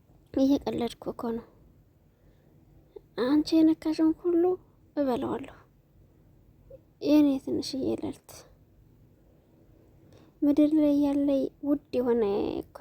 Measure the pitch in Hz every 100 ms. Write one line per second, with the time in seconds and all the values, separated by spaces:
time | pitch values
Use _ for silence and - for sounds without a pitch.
0 | _ _ _ 277 269 277 - 226 233 -
1 | - - 233 233 - - - _ _ _
2 | _ _ _ _ _ _ _ - _ -
3 | - - 247 302 302 320 320 320 311 311
4 | 320 320 349 339 359 370 - _ _ -
5 | 277 233 - - 269 - _ _ _ _
6 | - _ _ _ _ _ - - _ _
7 | - 302 294 269 - 247 - 269 240 226
8 | - 262 - - - - _ _ _ _
9 | _ _ _ _ _ _ _ - _ _
10 | - - - _ 294 294 294 311 294 285
11 | 285 277 285 277 262 - 277 285 - 247
12 | 247 233 202 202 - - - -